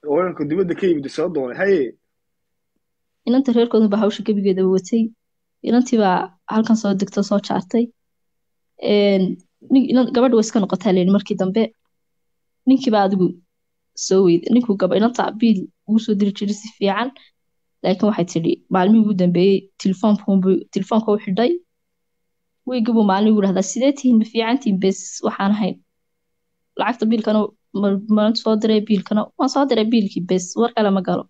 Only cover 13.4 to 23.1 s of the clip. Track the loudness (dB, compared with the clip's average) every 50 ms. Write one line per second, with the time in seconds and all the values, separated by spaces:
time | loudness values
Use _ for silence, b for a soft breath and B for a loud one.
13.4 | _ _ _ _ _ _ _ _ _ _ _ -12 -4 0 2 4 4 4 4 2
14.4 | 2 2 0 0 2 2 0 0 0 0 2 2 0 0 0 -2 -4 -4 -2 0
15.4 | 2 2 2 2 -2 -10 _ _ _ -2 -2 -2 0 0 -2 0 0 -2 -2 -4
16.4 | -6 -6 -6 -8 -10 -20 -10 _ -2 -2 -2 -2 -4 -6 -8 b b b _ _
17.4 | _ _ _ _ _ _ _ _ -2 -2 -2 2 0 0 0 0 -4 -4 -4 -4
18.4 | -2 -2 -4 -4 _ _ 0 0 4 4 4 4 4 2 0 0 0 2 2 2
19.4 | 4 4 2 2 -2 -6 _ _ -4 -4 -4 0 0 0 0 0 0 0 0 0
20.4 | 2 2 0 0 -2 _ -6 -8 -4 -2 -2 -2 0 0 -2 -2 -2 -4 -2 0
21.4 | 0 0 -2 -4 _ _ _ _ _ _ _ _ _ _ _ _ _ _ _ _
22.4 | _ _ _ _ _ -6 -4 -2 -2 0 2 2 2 2